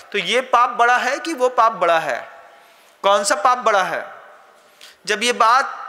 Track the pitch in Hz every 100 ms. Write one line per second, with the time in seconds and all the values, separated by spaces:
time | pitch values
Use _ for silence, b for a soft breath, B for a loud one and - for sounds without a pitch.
0 | B 208 180 233 254 240 240 - 240 247
1 | 233 294 330 294 254 247 226 190 170 165
2 | 156 117 - - - b b b b _
3 | 196 202 202 196 247 247 226 202 175 135
4 | - - - - _ _ B B B B
5 | 170 208 240 208 226 254 269 -